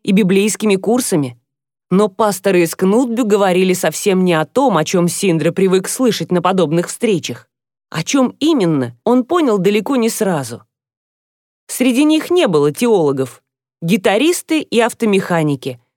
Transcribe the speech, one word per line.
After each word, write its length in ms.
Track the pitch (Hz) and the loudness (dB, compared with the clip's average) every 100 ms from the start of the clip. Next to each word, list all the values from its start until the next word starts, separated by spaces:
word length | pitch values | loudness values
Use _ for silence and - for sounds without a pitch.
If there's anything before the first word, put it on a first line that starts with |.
и 80 | - | 0
библейскими 640 | 196 185 196 208 - 214 190 | 2 4 2 0 -2 0 0
курсами. 640 | 190 240 - 165 131 120 _ _ _ _ - | 0 -2 0 -2 -4 -8 _ _ _ _ -2
Но 200 | 190 208 | 0 0
пасторы 540 | - 214 190 196 180 | 0 -2 0 0 2
из 120 | 165 - | 0 0
Кнутбю 500 | 190 226 254 226 214 | 0 2 0 -2 0
говорили 460 | 202 196 180 185 | 2 2 2 0
совсем 540 | 180 160 - 202 185 180 | 0 -2 -2 0 2 2
не 80 | |
о 120 | 160 156 | 0 0
том, 300 | 254 277 165 | 0 2 2
о 80 | |
чём 240 | 151 185 170 | 0 0 0
Синдре 460 | - 196 165 160 | -2 -2 0 0
привык 340 | 175 190 190 185 | 0 0 0 -2
слышать 460 | - 254 - 165 | -2 -2 -2 -2
на 80 | 180 | -2
подобных 480 | 180 190 151 156 127 | 0 0 0 0 -4
встречах. 600 | - 226 170 - 117 _ _ _ _ _ | -4 -2 -2 -4 -12 _ _ _ _ _
О 140 | 160 | -10
чём 320 | - 285 247 - | -2 0 0 0
именно, 560 | 311 285 170 147 120 - | 0 2 2 0 -2 -4
он 200 | 220 247 | 0 0
понял 340 | 240 349 277 208 | 2 0 0 0
далеко 380 | 180 214 208 262 | 0 0 -2 -2
не 140 | 226 | -2
сразу. 540 | - 202 156 117 117 _ _ _ _ _ _ _ _ _ _ - | -2 -2 -2 -6 -12 _ _ _ _ _ _ _ _ _ _ -12
Среди 360 | - 254 240 | -2 0 2
них 260 | 302 311 - | 2 2 0
не 180 | 359 269 | 0 2
было 240 | 151 147 | 2 0
теологов. 720 | 143 240 202 143 135 127 - _ _ _ - | 0 0 2 2 0 -4 -8 _ _ _ -8
Гитаристы 800 | 165 220 214 208 311 349 - 311 | -2 0 2 2 0 -2 -2 -4
и 180 | - 220 | -2 0
автомеханики, 1000 | 233 - 220 190 185 170 151 135 135 123 _ | 0 0 0 0 0 -2 0 -4 -8 -12 _